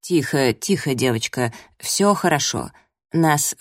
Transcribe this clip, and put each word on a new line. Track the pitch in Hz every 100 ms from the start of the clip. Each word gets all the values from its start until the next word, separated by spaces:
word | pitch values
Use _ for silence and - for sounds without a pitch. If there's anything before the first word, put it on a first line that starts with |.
«Тихо, | - 175 139 147 131
тихо, | 110 - 196 -
девочка, | 127 131 113 - - 120 113 - _
всё | - - 202
хорошо. | 202 233 147 147 107 65 _ _ _ _
Нас | 165 160 147 - -